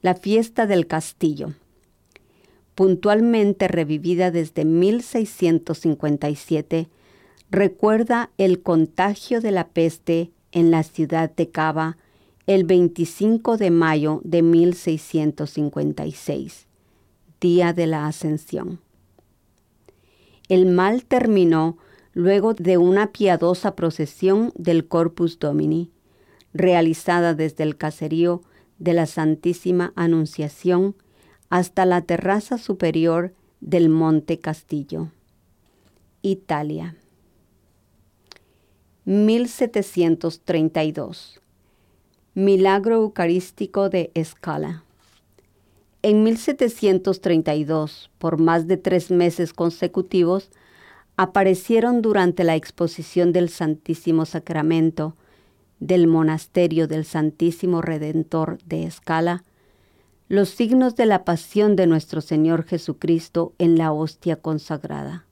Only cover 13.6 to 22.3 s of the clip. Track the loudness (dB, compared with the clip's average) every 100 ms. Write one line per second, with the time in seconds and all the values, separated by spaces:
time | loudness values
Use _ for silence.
13.6 | 2 2 2 2 0 -4 -2 2 4 6
14.6 | 4 2 -4 -6 -4 -2 -2 -4 -8 -4
15.6 | -6 -4 -4 -4 -8 -10 -8 -8 -8 -16
16.6 | _ _ _ _ _ _ _ _ 2 4
17.6 | 2 0 0 -2 -4 -6 -4 -6 -6 -10
18.6 | -10 -12 _ _ _ _ _ _ _ _
19.6 | _ _ _ _ _ _ _ _ _ 4
20.6 | 4 4 2 0 0 0 2 4 4 4
21.6 | 0 -4 _ _ _ -2 2